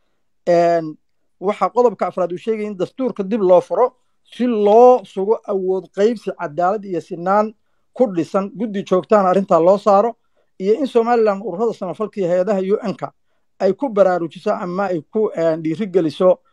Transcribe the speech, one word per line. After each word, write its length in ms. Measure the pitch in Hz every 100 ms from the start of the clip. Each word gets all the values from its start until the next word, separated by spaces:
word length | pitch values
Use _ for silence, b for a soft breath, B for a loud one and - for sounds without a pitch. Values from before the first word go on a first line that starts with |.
| _ _ _ _ -
En, 500 | 170 170 170 160 156 _ _ _ _
waxa 280 | 185 202 185
qodobka 360 | 220 240 190 185
afraad 260 | 180 175
uu 60 | 175
sheegay 280 | 226 220 214
in 100 | 196
dastuurka 460 | 180 - 254 -
dib 180 | 196 226
loo 180 | 185 180
furo 340 | 175 175 247 - _ _ _
si 120 | - 247
loo 580 | 220 202 220 247 247
sugo 340 | 196 - 190 220 -
awood 400 | 196 185 190 170
qaybsi 360 | - 208 226 - -
cadaalad 440 | 170 147 180 220
iyo 160 | 196 170
sinaan 540 | - 175 180 208 214 - _ _ _
ku 120 | - 247
dhisan, 360 | 180 151 196 196
guddi 280 | 175 226 202
joogtaana 460 | - 185 - 214 185
arrintaa 300 | 185 196 170
loo 180 | 170 196
saaro, 380 | 214 196 226 - _ _ _ -
iyo 160 | 190
in 120 | 233 269
Somaliland 560 | 240 226 240 214 196
ururada 280 | 208 170 233
samafalka 460 | - 185 160 208 -
iyo 80 | 175
hay'adaha 320 | 180 185 196
U 160 | 190 214
N-ka 300 | 220 - 143 - _ _ _ -
ay 120 | 196
ku 140 | 190 277
baraarujiso 640 | 208 185 180 170 175 208
ama 360 | 202 226 180 196
ay 120 | 175 -
ku, 180 | 220 214 -
eh, 200 | 165 160
dhiirigeliso 760 | 156 160 214 170 160 - 185 180 _